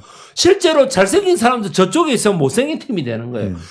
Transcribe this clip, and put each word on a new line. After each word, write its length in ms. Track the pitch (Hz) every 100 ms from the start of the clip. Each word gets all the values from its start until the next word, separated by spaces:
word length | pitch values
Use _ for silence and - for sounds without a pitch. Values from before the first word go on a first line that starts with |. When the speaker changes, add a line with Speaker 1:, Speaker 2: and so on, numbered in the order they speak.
| - - -
Speaker 1:
실제로 560 | - 339 392 330 311 262
잘생긴 480 | 180 190 349 381 349
사람도 340 | 233 247 196
저쪽에 400 | 143 190 302 311
있으면 260 | 240 214 185
못생긴 400 | 135 220 285 320
팀이 240 | - 196
되는 260 | 120 113 120
거예요. 200 | 120 101
Speaker 2:
음. 80 | 85 85